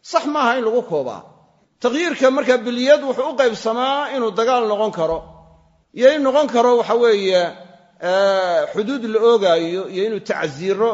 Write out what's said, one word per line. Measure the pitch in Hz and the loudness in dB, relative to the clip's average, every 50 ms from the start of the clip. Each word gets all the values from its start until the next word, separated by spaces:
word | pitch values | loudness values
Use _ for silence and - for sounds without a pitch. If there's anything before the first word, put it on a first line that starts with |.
| _ | _
Sax | - - 330 - | -2 -2 -2 -2
maaha | 294 294 302 277 233 240 | 0 -2 0 0 0 0
in | 262 233 | 0 -2
lagu | 220 220 247 | 0 -2 -2
koobaa. | - - 170 147 131 123 107 90 - - - _ _ _ _ _ _ _ _ _ | -4 -2 -4 -4 -4 -6 -10 -12 -18 -20 -20 _ _ _ _ _ _ _ _ _
Tagyiirka | - 240 233 311 359 339 277 - 262 262 | -4 -2 -2 0 -2 -2 -2 2 2 2
markaa | 262 285 254 226 247 240 | 2 2 0 0 0 0
biliyad | 214 247 240 240 247 269 294 294 | 0 -4 -4 -2 4 4 4 4
wuxuu | 277 269 247 - 262 311 | 4 -4 -4 -4 -4 -4
u | 285 | 0
qaybsamaa | 233 269 240 220 - - 226 226 240 254 269 277 285 294 240 | 0 0 0 0 -2 -4 -4 -2 -2 -2 -2 -2 -2 -4 -4
inuu | 262 269 233 220 | -4 -4 -4 -2
dagaal | 190 208 226 240 262 247 233 | -2 -2 0 0 0 0 0
noqon | 214 208 202 220 214 | -2 -2 -2 -2 -4
karo, | - 175 160 160 165 160 - - - - - _ _ _ _ _ _ _ _ _ _ | -2 -4 -2 -2 -4 -6 -8 -16 -20 -20 -20 _ _ _ _ _ _ _ _ _ _
iyo | - 240 269 | 4 4 4
in | 302 302 | 6 4
noqon | 277 269 254 294 302 247 | 0 2 2 2 0 2
karo | 226 233 233 247 247 240 | 2 2 2 4 2 2
waxa | 208 - 220 | 2 0 0
weeye, | 233 240 233 220 202 196 190 185 180 175 165 - - - - - _ _ _ _ _ | 2 4 2 2 2 0 0 2 2 0 0 -6 -12 -20 -20 -20 _ _ _ _ _
ee, | 170 175 185 190 196 196 196 190 185 180 170 160 147 - | -4 0 0 2 2 2 2 0 0 0 0 0 -2 -2
xuduud | - 190 214 214 277 269 226 | -4 -4 -4 -4 -4 -6 -6
la | 220 214 214 | -2 -2 2
oogaayo, | 220 233 233 220 196 180 165 165 165 165 175 190 190 139 | 4 4 4 4 4 4 2 2 0 -2 -4 -6 -8 -6
iyo | 190 180 196 | -6 -4 -4
inuu | 226 220 196 | -4 -4 -6
tacsiiro, | - - 190 151 160 156 135 139 175 190 196 190 220 233 | -6 -6 -4 -4 -4 -6 -6 -6 -4 -4 0 0 0 0